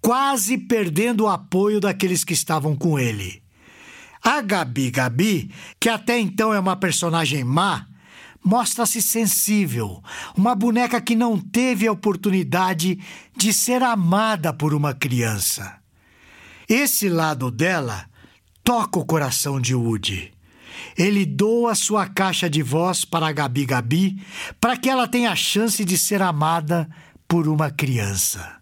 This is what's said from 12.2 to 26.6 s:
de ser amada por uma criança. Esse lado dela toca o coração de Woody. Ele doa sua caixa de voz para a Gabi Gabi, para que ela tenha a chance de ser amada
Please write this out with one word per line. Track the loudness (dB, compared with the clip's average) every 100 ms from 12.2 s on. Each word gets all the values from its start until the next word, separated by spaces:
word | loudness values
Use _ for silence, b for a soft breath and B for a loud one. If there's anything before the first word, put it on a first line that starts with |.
| 2 0 2 0 0 0 -2 -2 B B B -2
de | 0
ser | 2 2 2
amada | 2 2 2 2 2 0 -2
por | 0 0
uma | 2 0
criança. | -2 -2 0 0 -2 -2 -4 -8 -16 _ B B B B B B B B
Esse | 2 2 0 0
lado | 2 0 0 -4
dela | 0 0 0 -2 -8 -12 b b b b b
toca | 0 2 2 -2
o |
coração | 0 0 0 -2 -2 -2
de | -2
Woody. | 0 0 -2 -4 -6 -10 _ B B B B B 0
Ele | 2 2 0
doa | 2 2 2 2
sua | 0 0 0 -2
caixa | 0 0 0 0
de | 0
voz | 0 0 0 -2
para | -2 -2 -2
a |
Gabi | 0 -2 -2 0
Gabi, | -2 0 2 2 -2 B B B B
para | 0
que | 2 0
ela | 0 0
tenha | 0 0
a | 0
chance | 0 0 0 0
de | 0 0
ser | 0 2
amada | 2 2 2 0